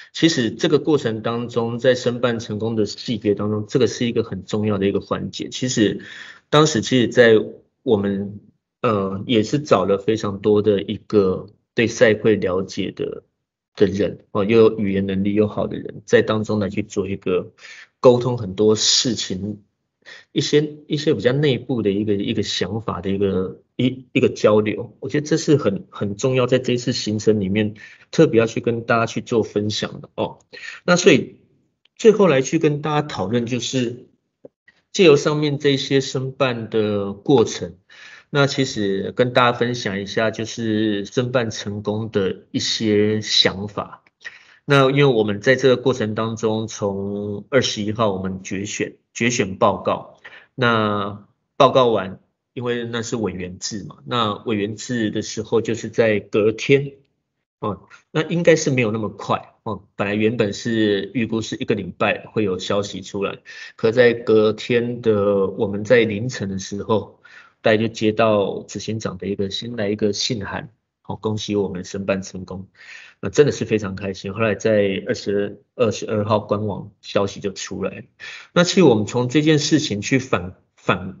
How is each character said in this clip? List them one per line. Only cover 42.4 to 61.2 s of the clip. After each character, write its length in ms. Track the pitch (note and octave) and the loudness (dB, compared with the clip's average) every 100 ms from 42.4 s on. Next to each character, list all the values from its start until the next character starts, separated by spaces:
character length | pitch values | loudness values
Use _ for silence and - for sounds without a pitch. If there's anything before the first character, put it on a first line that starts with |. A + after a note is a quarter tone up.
| _ | _
一 80 | - | -6
些 600 | - - A2 G#2 G#2 G#2+ | -4 -2 0 2 2 0
想 460 | G#2 - - F2+ G#2 | 0 2 2 0 -8
法。 360 | - - - _ _ - - _ _ - | -8 -10 -12 _ _ -20 -20 _ _ 2
那 240 | C#3 C3+ | 4 4
因 60 | C#3+ | 4
为 80 | C#3+ | 4
我 180 | A2+ | 4
们 180 | G#2+ G2+ | 2 0
在 140 | C3+ B2+ | 2 4
这 120 | C3+ | 4
个 100 | B2 | 2
过 160 | C3+ | 2
程 200 | B2 G#2+ | 0 -2
当 220 | A2 A2+ A2+ | -2 -4 -2
中， 320 | A2+ A2 A2 | -2 -2 -4
从 800 | - G2+ G2 G2 G2+ G#2 G2+ - | -4 -4 -4 -6 -6 -6 -8 -2
二 100 | C3 | 0
十 200 | - A2 | 0 -2
一 100 | G#2 | -4
号 220 | G#2+ A2 | 0 0
我 60 | F#2 | -2
们 240 | F#2 F#2 | -4 -8
决 220 | - F#2+ G#2 | -8 -8 -6
选， 320 | - - - _ - | -6 -6 -8 _ -4
决 160 | A#2 | -2
选 240 | B2 G#2 F#2+ | 0 -2 2
报 200 | A2 F#2 | 2 2
告， 420 | - F#2 - - - - _ | -2 -4 -6 -20 -20 -20 _
那 720 | - B2 A2+ G#2+ G#2 G2+ G#2 - _ _ - | -2 2 2 2 -2 -4 -8 -16 _ _ 4
报 120 | C3+ | 6
告 160 | C3 B2 | 6 4
完， 320 | G#2+ F#2+ G2 _ _ _ | 2 -2 -10 _ _ _
因 100 | - | -8
为 220 | A#2+ A#2+ A#2 | -4 -4 -4
那 160 | A#2 | -6
是 140 | A2 B2 | -6 -4
委 160 | G2+ | -4
员 260 | F2+ F2+ F#2 | -4 -10 -10
制 260 | - G#2+ E2+ | -10 -10 -12
嘛， 120 | - - | -14 -6
那 300 | B2 G#2+ G2+ | -2 -2 -4
委 120 | A#2+ G#2+ | -4 -2
员 200 | G2+ A2 | -4 -6
制 340 | - B2 G#2+ | -6 -4 -2
的 140 | G#2+ | -4
时 180 | - - | -6 -8
候 180 | G#2+ A#2 | -2 -2
就 140 | A2 | 0
是 160 | G#2+ A2 | -4 -4
在 300 | - A2+ G#2 | 0 2 2
隔 320 | - A2+ G#2 | 0 0 2
天， 400 | A2 - C#3 C#3 - _ _ _ _ _ _ | 2 2 2 2 -10 _ _ _ _ _ _
哦， 300 | A2+ F2+ - - _ | -8 -8 -12 -20 _
那 100 | D3+ | -4
应 220 | D#3 E3+ | -2 2
该 120 | E3+ D#3+ | 4 4
是 140 | - | 4
没 140 | B2+ | 0
有 80 | A2+ | 0
那 80 | A2+ | -2
么 100 | G2+ | -6
快， 460 | G2 - G2+ - _ | -8 -4 -4 -6 _
哦， 240 | - F#2+ _ - | -10 -10 _ -6
本 120 | G2+ | -4
来 60 | |
原 240 | G#2 A2 A#2+ | 0 2 2
本 160 | G#2+ | -2
是 560 | G2+ A#2+ A2+ G#2+ G2+ - | -2 -2 0 2 2 -2
预 100 | C3 | -4